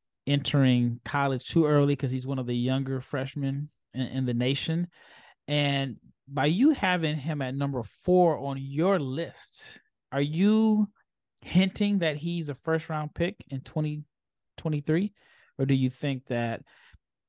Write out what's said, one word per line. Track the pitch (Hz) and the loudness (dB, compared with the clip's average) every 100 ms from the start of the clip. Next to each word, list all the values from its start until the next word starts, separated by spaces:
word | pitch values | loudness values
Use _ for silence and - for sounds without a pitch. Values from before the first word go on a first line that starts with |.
| _ _ | _ _
entering | - 143 139 147 131 123 120 120 | -2 -2 2 4 4 4 2 -2
college | - 143 139 131 - | -4 0 0 -2 0
too | 170 151 | 2 4
early | 147 143 143 | 4 4 2
'cause | 135 | -2
he's | 127 127 | -4 -4
one | 131 | -4
of | 123 | -2
the | |
younger | 123 123 135 135 135 | 0 0 0 -2 -6
freshmen | 127 135 135 147 139 139 147 _ _ | -6 -6 -6 -4 -4 -4 -6 _ _
in, | 127 | -6
in | 131 131 | -4 -2
the | 127 | -2
nation. | 120 127 139 - 160 175 _ - - - _ - | 0 0 0 -2 -2 -4 _ -20 -20 -20 _ -4
And | 147 143 139 135 - - _ - | 0 0 0 -4 -8 -18 _ -8
by | 135 143 | 0 2
you | 180 285 | 4 4
having | 294 185 180 160 151 | 4 0 0 0 -2
him | 135 151 | -4 -4
at | 131 135 | -4 -2
number | 139 135 | -2 -4
four | 110 - - 180 175 131 | -6 -6 2 4 4 2
on | 139 135 | -4 -6
your | 135 139 180 190 | -6 0 2 2
list, | 135 135 147 - - - - - _ _ _ | 0 -4 -8 -12 -20 -18 -18 -20 _ _ _
are | 139 | -2
you | 143 156 196 220 220 214 208 _ _ _ _ _ | 0 2 4 4 4 2 0 _ _ _ _ _
hinting | - 180 190 - 202 202 | 0 2 2 2 0 0
that | 165 147 | 0 -2
he's | 165 175 151 | -4 -4 -4
a | |
first-round | 131 - 160 - 156 151 - | -6 -2 -2 -2 -6 -6 -4
pick | 175 - - | -4 -4 -10
in | 131 | -10
twenty | - - 151 151 147 _ _ _ _ - | -6 -4 -4 -6 -12 _ _ _ _ -10
twenty-three? | 160 147 147 160 202 - _ _ _ - | -4 -4 0 0 -2 -6 _ _ _ -4
Or | 135 | 0
do | |
you | 135 131 | 2 0
think | - 143 131 - | -2 -4 -4 -4
that | 120 117 98 - _ _ - _ _ | -2 -2 -4 -12 _ _ -20 _ _